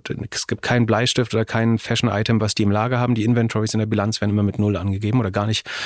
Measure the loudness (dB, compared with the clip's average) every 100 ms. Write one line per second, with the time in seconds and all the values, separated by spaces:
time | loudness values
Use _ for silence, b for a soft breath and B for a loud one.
0 | -8 -8 -8 -6 -6 -4 0 2 2 2
1 | 2 0 0 -2 0 0 2 0 -2 -2
2 | 0 0 0 2 0 0 2 2 0 0
3 | 0 2 2 2 2 0 0 0 0 0
4 | 0 0 0 2 2 2 0 0 -2 -2
5 | 0 0 0 0 0 -2 -4 B